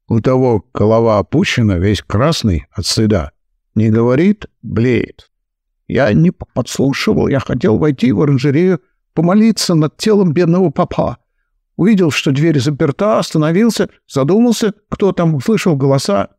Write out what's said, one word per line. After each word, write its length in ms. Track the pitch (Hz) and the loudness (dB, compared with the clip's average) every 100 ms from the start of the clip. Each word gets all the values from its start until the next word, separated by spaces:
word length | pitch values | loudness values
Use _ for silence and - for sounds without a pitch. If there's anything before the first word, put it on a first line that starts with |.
| - | -4
У 140 | 117 | -2
того 440 | 135 131 131 110 - | 0 0 2 0 -4
голова 460 | - 104 113 117 104 | -2 0 2 2 0
опущена, 600 | - 139 202 - 107 90 | 0 -2 0 0 0 2
весь 240 | 98 104 | 0 -2
красный 640 | - 101 143 160 113 85 - | -2 -2 0 0 -2 -2 -4
от 160 | - 90 | -8 -6
стыда. 460 | - 110 104 76 - _ _ _ | -2 0 0 -4 -12 _ _ _
Не 160 | - 110 | -2 0
говорит, 560 | 110 117 127 185 208 - _ | 2 2 2 2 0 -6 _
блеет. 680 | - 95 120 117 - - _ _ _ _ _ _ - | -8 -2 0 0 -4 -10 _ _ _ _ _ _ -6
«Я 240 | 92 135 | -2 0
не 180 | 104 165 | 2 0
п-, 160 | - - | -2 -8
подслушивал, 720 | - 123 - 139 135 - - - | -8 -8 -4 -2 -2 -2 0 0
я 140 | 135 | -2
хотел 380 | - 127 180 107 | -4 -4 0 0
войти 340 | 156 135 240 | 0 0 0
в 80 | 208 | 0
оранжерею, 600 | 156 139 143 139 185 185 - _ _ | 0 0 0 0 0 0 -6 _ _
помолиться 600 | - 170 202 226 208 - | -2 0 2 2 0 0
над 220 | 170 151 - | 0 0 -2
телом 360 | 220 208 185 | 0 2 2
бедного 380 | 139 175 175 185 | 0 0 2 0
попа. 480 | - 175 - - - _ _ _ _ _ - | 0 -4 -2 -6 -6 _ _ _ _ _ -2
Увидел, 340 | 180 208 175 | 2 4 2
что 200 | - - | 0 -2
дверь 300 | 135 165 151 | 0 2 0
заперта, 580 | 123 139 165 - 208 226 | 0 -2 -2 0 -2 0
остановился, 720 | 185 160 151 170 233 - - _ _ | -2 -2 0 2 0 0 -4 _ _
задумался, 680 | 139 135 196 240 214 220 - _ | -2 0 2 2 0 -2 -4 _
кто 220 | - 196 | -4 -2
там, 220 | 180 170 | 0 -2
услышал 400 | 151 - 214 - | -2 -2 0 0
голоса». 540 | 147 139 135 - 101 95 | 0 0 0 0 -2 -4